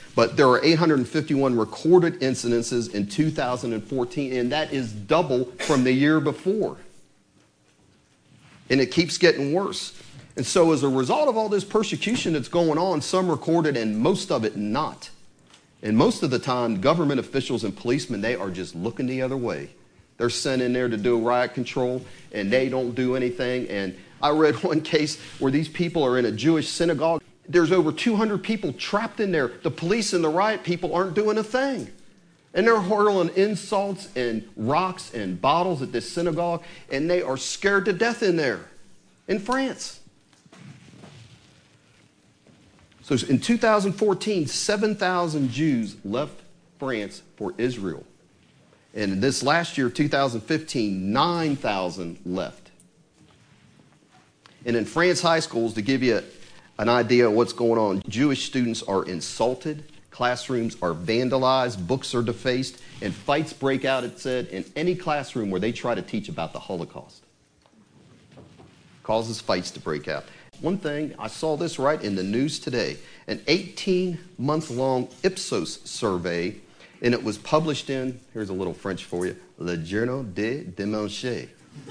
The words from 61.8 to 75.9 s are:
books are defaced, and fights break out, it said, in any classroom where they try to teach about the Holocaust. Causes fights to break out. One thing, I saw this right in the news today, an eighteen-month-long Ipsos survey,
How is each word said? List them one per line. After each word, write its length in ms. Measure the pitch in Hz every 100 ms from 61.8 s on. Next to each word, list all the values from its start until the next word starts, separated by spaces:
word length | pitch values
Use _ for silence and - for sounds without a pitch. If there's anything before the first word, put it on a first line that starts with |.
| 85
books 300 | 131 - 123
are 80 |
defaced, 580 | 117 113 131 123 131 - - -
and 100 | 104
fights 400 | 85 - 143 156
break 320 | - 135 135 135
out, 180 | 131
it 160 | 123 -
said, 280 | 131 127 120
in 180 | 95 - 147
any 200 | 175 180
classroom 560 | 165 147 131 127 104
where 100 | 92
they 100 | 107
try 220 | 113 123
to 80 | 104
teach 260 | 90 110 101
about 260 | 85 78
the 60 | -
Holocaust. 640 | - 90 85 - - - _ _ _ _ _ _ _ _ - - - - - - - - - -
Causes 360 | - 110 113 110
fights 300 | - 92 87
to 100 | -
break 280 | 85 76 -
out. 180 | 71 - - - -
One 160 | 151 196
thing, 360 | 151 147 151 -
I 80 | 110
saw 300 | - 160 151
this 200 | 170 -
right 240 | 135 156
in 140 | 107 95
the 80 |
news 360 | 95 113 147 -
today, 380 | - 123 76 69 - - -
an 140 | 107 -
eighteen-month-long 1600 | 180 180 - 196 185 185 165 - - 131 156 156 123 131 131 127 -
Ipsos 600 | 190 190 - 110 80 -
survey, 720 | -